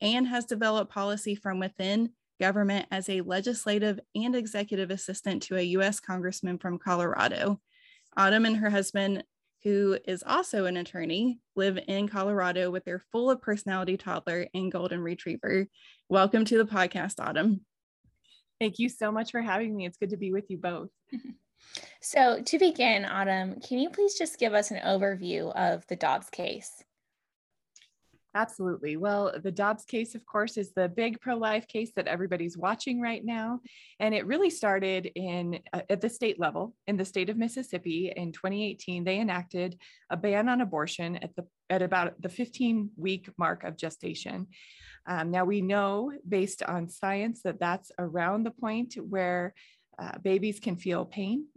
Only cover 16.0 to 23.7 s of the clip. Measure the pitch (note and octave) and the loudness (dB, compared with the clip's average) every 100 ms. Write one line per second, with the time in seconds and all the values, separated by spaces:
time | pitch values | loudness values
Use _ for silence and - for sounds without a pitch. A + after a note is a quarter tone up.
16 | - F#3+ G3+ A3 A3 A3+ G#3+ G#3 F3+ F#3 | 0 4 6 6 6 4 4 4 2 0
17 | F3 - - - G3+ G3 - _ _ _ | -4 -4 -2 2 4 2 0 _ _ _
18 | _ _ _ _ _ _ A3 F#3 A#3+ - | _ _ _ _ _ _ -2 0 -2 0
19 | G#3+ A3 A3+ A#3+ A3+ F#3+ A3+ G#3 F3+ - | -2 -2 -2 -4 -2 0 0 -4 -6 -4
20 | G3 G3 G3 F#3+ G3+ F3+ F3 E3+ G3+ - | -4 -4 -2 -2 -4 -6 -4 -4 -8 -14
21 | _ A#3+ - - _ _ - - - - | _ -12 -12 -16 _ _ -16 -16 -16 -14
22 | - D4 B3+ A#3+ B3 D#4+ F#4 D#4+ A#3+ G#3 | 0 6 6 6 2 6 6 6 4 4
23 | G3 G3 F#3+ F#3+ F#3+ G3 - | 2 0 2 2 0 -6 -4